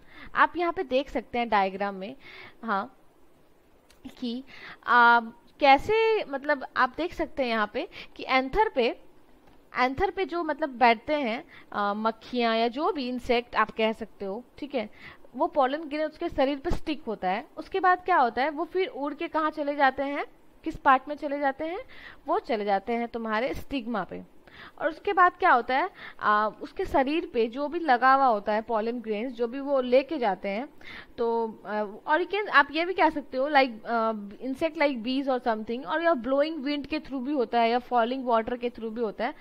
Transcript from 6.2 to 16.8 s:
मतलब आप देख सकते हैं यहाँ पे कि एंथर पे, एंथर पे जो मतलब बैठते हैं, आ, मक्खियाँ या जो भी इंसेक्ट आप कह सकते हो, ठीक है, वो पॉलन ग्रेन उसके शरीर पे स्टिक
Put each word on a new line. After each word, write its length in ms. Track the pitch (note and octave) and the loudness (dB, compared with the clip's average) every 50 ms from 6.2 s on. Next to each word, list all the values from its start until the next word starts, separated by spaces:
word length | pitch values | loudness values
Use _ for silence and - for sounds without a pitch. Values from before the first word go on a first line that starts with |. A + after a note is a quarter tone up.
| - | 0
मतलब 420 | - C#4 C4+ C4+ D4 D4 C4 - - - | -4 -8 -6 -2 -2 -2 -2 -4 -4 0
आप 180 | - B3+ B3+ - | 0 0 0 0
देख 160 | - D#4 F4 | -4 -6 -6
सकते 300 | - - D#4+ C4 - - | -4 -6 -6 -6 -4 -4
हैं 80 | C4 A#3+ | -2 -2
यहाँ 200 | A3+ A3+ G#3 G#3 - | 0 0 -2 -2 -4
पे 140 | A#3+ E4+ - - - - - - | -6 -8 -8 -12 -16 -18 -18 -16
कि 80 | - - - | -12 -4 0
एंथर 400 | C4 C4 C4 C4+ - G4 G#4+ A4 | 0 0 0 2 2 2 2 2
पे, 320 | G#4+ C#4 A3+ B3 F4 - - - - - - - - _ _ - - - _ _ - - | 2 2 0 0 0 -4 -10 -20 -20 -20 -20 -20 -20 _ _ -20 -20 -20 _ _ -2 -2
एंथर 320 | B3 B3+ C4+ C4+ F#4+ G4 | -2 0 0 0 -2 -2
पे 140 | F#4 G4 F#4+ | -2 -4 -4
जो 200 | C4+ D#4+ F4 F4 | -4 -4 -4 -4
मतलब 240 | D#4 D4 D4+ D#4 D4 | -4 -4 -4 -4 -6
बैठते 460 | B3+ A3+ B3 A#3 A#3 A3+ - - D4+ | 0 4 4 4 4 4 0 -2 -2
हैं, 300 | D4 C#4 A3 A3 C4+ - - - - - - | 0 0 -2 -4 -4 -8 -14 -20 -20 -18 -10
आ, 220 | - G3+ G3+ G3+ G3+ | -6 -2 -2 -2 -2
मक्खियाँ 640 | G#3+ A3 A3 A3 - - - - B3 A#3 A3+ A3+ | -2 -2 -2 -4 -4 -8 -8 -4 0 0 2 2
या 120 | A3+ A3+ B3 | 2 0 0
जो 240 | A3 C4+ D#4+ F#4+ | 0 0 -2 -2
भी 160 | G4+ D4 B3+ B3 | -2 -2 -4 -4
इंसेक्ट 480 | B3+ B3 - - A#3+ A#3+ A#3+ - - | -6 -4 -2 0 0 0 0 0 0
आप 140 | - G#3+ G#3+ | 0 0 0
कह 220 | - - A3 A3 | 0 0 0 0
सकते 320 | A3+ - A3+ - - - G#3 | -2 -4 -10 -14 -12 -10 -8
हो, 200 | G3 F#3+ A#3 B3 _ _ - | -8 -8 -8 -12 _ _ -14
ठीक 160 | D4+ C4+ C#4+ | -12 -6 -6
है, 160 | B3+ G#3+ A3 - - - - - - - - - | -6 -6 -6 -10 -18 -20 -20 -20 -20 -20 -16 -4
वो 100 | B3 D#4 | -2 -2
पॉलन 380 | F4 - D4+ C4 B3+ C4+ D#4 E4 | 0 2 2 2 2 0 -4 -6
ग्रेन 220 | C#4 C#4+ D4+ D#4 | -6 -4 -4 -4
उसके 220 | D4+ D4+ - E4+ E4 | -6 -6 -6 -8 -4
शरीर 300 | - - C4+ C4+ D4 C4+ | -2 0 0 0 0 -2
पे 120 | - F4 | -2 -2
स्टिक 320 | D#4+ - | -2 -2